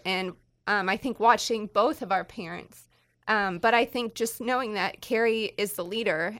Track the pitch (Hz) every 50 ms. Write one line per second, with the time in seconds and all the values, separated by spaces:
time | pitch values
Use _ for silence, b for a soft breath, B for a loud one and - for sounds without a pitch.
0 | - 185 185 185 185 185 175 - _ _ _ _ _ - 208 202 185 185 196 -
1 | - 269 175 - 214 233 226 214 - - 233 214 214 - - 202 220 294 311 -
2 | 240 180 196 185 175 - - - 180 165 170 175 - - - - - _ _ _
3 | _ _ _ _ _ - 220 208 202 190 175 175 233 226 240 233 269 240 - 247
4 | 240 226 - - 226 - - - 233 247 254 254 262 220 214 190 180 - - -
5 | - - 247 220 233 226 226 226 214 - - - 208 196 - - 175 175 208 226
6 | 233 202 160 156 170 185 214 -